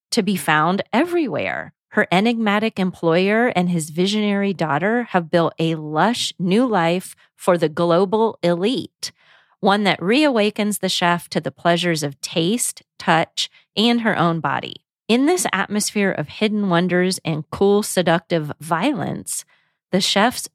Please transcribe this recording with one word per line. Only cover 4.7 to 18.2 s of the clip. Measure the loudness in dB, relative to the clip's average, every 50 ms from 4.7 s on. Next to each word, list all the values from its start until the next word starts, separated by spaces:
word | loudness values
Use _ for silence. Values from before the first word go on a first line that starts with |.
| 0 0 0 0 0 -2 -2
have | -2 -2 -2 -2 0
built | 0 2 2 0 0 -2
a | -2 -2 -2
lush | -4 -6 -4 0 0 2 2 0 -2 -4 -6 -6
new | -4 -2 0 2 2 2
life | 2 2 0 2 0 0 -2 -4 -8 -16 -20 _ _ _
for | _ 0 2 2
the | 4 2 0
global | 0 0 2 2 4 4 2 2 2 0 0 0 0 -2 0
elite, | 0 0 0 0 -2 -2 -4 -6 -10 _ _ -16 -16 -16 _ _ _ _ _ _ _ _ _ 0
one | 2 2 2 2
that | 0 0 0
reawakens | 0 0 2 4 2 2 2 2 0 0 0 -2 -2 -2 -2 -2
the | -4 -4
chef | -2 0 0 0 0 0 -4 -6
to | -6 -4
the | -4 -4
pleasures | -8 _ 0 0 2 2 2 0 0 -2 -2
of | -6 -8 -10
taste, | -12 -6 -4 -2 0 0 0 -2 -2 -6 -8 -10 -18 _ _ -6
touch, | 0 2 2 2 2 0 _ -6 -8 -8 -8 -16 _ _ _
and | 0 2 2 2 2
her | 0 0 0
own | 2 2 0 0 0
body. | -2 -4 -4 -4 -6 -8 -12 -18 -20 _ _ _ _
In | 0 2 2 4
this | 2 2 0 0 -2
atmosphere | -2 -2 -2 -2 -2 -2 -2 -2 -2 0 0 0
of | 0 -2 -6
hidden | -8 -4 -2 -2 0 0 0 0 2
wonders | 2 2 2 2 2 0 0 0 -2 -4 -4
and | -4 -4 -4 -6 -8
cool, | -2 0 2 4 4 2 0
seductive | 0 -2 0 2 2 2 0